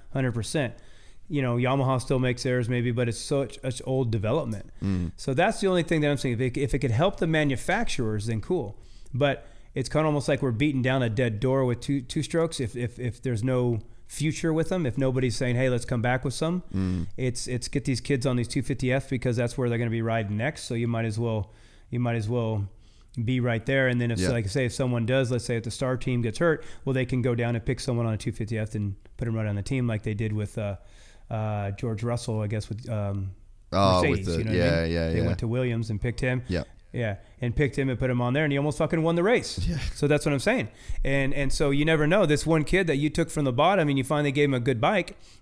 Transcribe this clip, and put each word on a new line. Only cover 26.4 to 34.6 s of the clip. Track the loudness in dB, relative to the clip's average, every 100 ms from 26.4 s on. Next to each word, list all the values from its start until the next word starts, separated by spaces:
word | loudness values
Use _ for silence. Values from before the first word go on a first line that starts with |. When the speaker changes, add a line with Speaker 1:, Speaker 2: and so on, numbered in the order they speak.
| 2 2 -4 -8
Speaker 1:
well, | -2
they | -2
can | 0 0
go | 0
down | 0 0 -2
and |
pick | -2 -4
someone | -2 -2 0
on |
a | -2
two | -4
fifty | -6 -4 -4
F | -4
and | -4 -4 -6 -14 -6
put | -4
him | -2
right | -2
on | -2
the |
team | -2 0 0
like | -2
they | -2
did | -2 -2
with, | -2 -4 -4
uh, | -6 -6 -12 -20 -20 -20 -8
uh, | -4 -2 -2 -4
George | -4 -4 -2
Russell, | -2 -2 -2 -2
I | -2
guess, | -4 -4
with, | -8 -6
um, | -4 -2 -2 -6 -8 -18 -20 -4
Speaker 2:
Oh, | 4 6 6
with | 6
Speaker 1:
Mercedes, | 2 0
Speaker 2:
the, | 0
Speaker 1:
you |
know | 2
what | 4